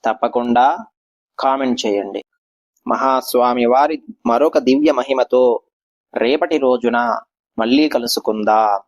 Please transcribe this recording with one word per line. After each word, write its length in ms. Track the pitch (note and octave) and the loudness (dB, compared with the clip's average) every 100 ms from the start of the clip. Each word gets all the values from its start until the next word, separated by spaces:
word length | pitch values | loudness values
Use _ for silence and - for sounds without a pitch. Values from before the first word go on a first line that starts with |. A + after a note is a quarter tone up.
తప్పకుండా 600 | A#2 A2 A#2+ A#2+ A#2+ A#2+ C3+ F3+ A3 _ _ _ _ - | -4 -4 -4 -2 0 2 2 0 -10 _ _ _ _ -4
కామెంట్ 400 | C#3 C3+ C3 A#2+ A2 | -2 -2 -2 -2 -2
చేయండి. 340 | G2+ G2 G2+ - _ _ _ _ _ - | -4 -4 -12 -16 _ _ _ _ _ -6
మహాస్వామి 800 | A2+ C3+ C3 - B2 B2 B2 A#2+ | -2 0 -2 0 0 0 0 2
వారి 300 | B2+ D3+ D#3 - - A#2+ | 2 2 -2 -12 -8 -2
మరొక 320 | A#2 D3+ D#3 | 0 2 2
దివ్య 340 | B2+ C3+ D3+ | 2 2 2
మహిమతో 520 | C3+ B2+ C3 B2 B2+ B2+ A2+ _ _ _ _ _ | 0 0 0 2 2 2 0 _ _ _ _ _
రేపటి 440 | - A2+ D3+ D#3+ D#3 | -2 0 0 0 0
రోజున 400 | C3 B2 A#2+ A#2+ A#2+ G#2+ _ _ _ - | 2 0 0 0 -2 -4 _ _ _ -6
మళ్ళీ 300 | A2+ C#3 D3+ | 0 2 2
కలుసుకుందాం. 920 | C3 A#2 - - G#2+ G#2+ A2 A2 G2 | -2 -4 -4 -4 -2 0 2 2 -2